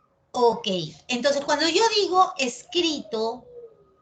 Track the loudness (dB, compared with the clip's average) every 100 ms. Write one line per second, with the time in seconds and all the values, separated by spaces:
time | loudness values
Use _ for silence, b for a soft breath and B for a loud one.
0 | _ _ _ 2 2 2 -2 -4 -4 -10
1 | _ -2 0 0 0 0 2 2 2 2
2 | 0 4 2 2 -6 -6 -6 -2 -2 -2
3 | -6 -4 -4 -6 -12 -20 -20 -20 _ _